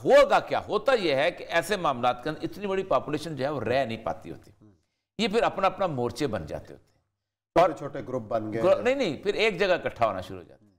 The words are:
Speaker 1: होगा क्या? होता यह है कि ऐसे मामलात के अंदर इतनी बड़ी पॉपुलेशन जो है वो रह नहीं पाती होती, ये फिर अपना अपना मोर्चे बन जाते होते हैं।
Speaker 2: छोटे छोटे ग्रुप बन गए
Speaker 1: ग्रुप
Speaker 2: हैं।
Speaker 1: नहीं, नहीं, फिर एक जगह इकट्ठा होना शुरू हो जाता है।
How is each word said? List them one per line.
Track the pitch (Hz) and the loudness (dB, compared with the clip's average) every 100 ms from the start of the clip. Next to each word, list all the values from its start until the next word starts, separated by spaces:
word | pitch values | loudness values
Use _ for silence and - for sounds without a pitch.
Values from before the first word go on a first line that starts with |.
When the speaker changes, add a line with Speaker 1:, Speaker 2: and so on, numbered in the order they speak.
| 156 | 6
Speaker 1:
होगा | 294 262 185 | 8 8 4
क्या? | - 120 | 2 -2
होता | 101 202 269 | 0 -2 2
यह | 240 170 135 | 2 2 2
है | 165 | 2
कि | - | 0
ऐसे | - 170 175 202 | -2 -2 0 -2
मामलात | 165 123 123 123 | -2 0 0 0
के | - | -4
अंदर | - | -6
इतनी | - 185 202 | -8 -6 -4
बड़ी | 190 | -4
पॉपुलेशन | 190 131 151 147 170 139 | 2 0 0 -4 -4 -4
जो | |
है | 135 | -4
वो | 143 | -2
रह | 110 131 117 | 0 0 0
नहीं | 113 | -4
पाती | - - 82 | -6 -6 -10
होती, | 73 - _ - _ _ _ _ - | -16 -18 _ -20 _ _ _ _ -4
ये | 214 | -2
फिर | 220 | 2
अपना | 170 190 190 | 0 2 0
अपना | 185 185 | 0 -4
मोर्चे | 131 120 - 143 | -2 -4 -2 -2
बन | 104 76 | -4 -6
जाते | 82 - | -12 -12
होते | |
हैं। | 69 _ _ _ _ _ _ _ 175 175 | -20 _ _ _ _ _ _ _ 4 4
Speaker 2:
छोटे | 147 | 2
छोटे | 143 139 | -10 -10
ग्रुप | 117 127 | -6 -6
बन | 104 113 107 | -4 -4 -2
गए | 110 | 0
Speaker 1:
ग्रुप | 180 | 2
Speaker 2:
हैं। | 190 | 2
Speaker 1:
नहीं, | 233 277 | 2 0
नहीं, | 208 123 | -2 -2
फिर | 202 165 | -4 0
एक | 220 170 | 0 2
जगह | 196 160 | 0 0
इकट्ठा | 131 - 110 | -2 -2 -2
होना | 92 | -2
शुरू | 92 92 | -8 -12
हो | 76 | -16
जाता | 67 | -20
है। | _ | _